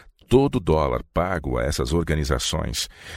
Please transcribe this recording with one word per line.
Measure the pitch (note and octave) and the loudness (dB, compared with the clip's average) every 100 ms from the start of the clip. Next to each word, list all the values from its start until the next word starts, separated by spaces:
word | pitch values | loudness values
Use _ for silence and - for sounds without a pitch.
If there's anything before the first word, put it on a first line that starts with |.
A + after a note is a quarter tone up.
| - _ - | -20 _ 4
Todo | B2+ C#3 B2+ | 4 4 0
dólar | E2 D#2 C#2+ A#1+ - | 2 2 2 -2 -4
pago | E2 F2+ F2 C2+ B1 | -2 -2 -2 -4 -2
a | |
essas | C2 - B1 | -2 -2 0
organizações | E2 D#2 D2+ D2 C2 - D#2 - - - - - | 0 0 -2 0 -2 -2 -4 -4 -6 -8 -12 -16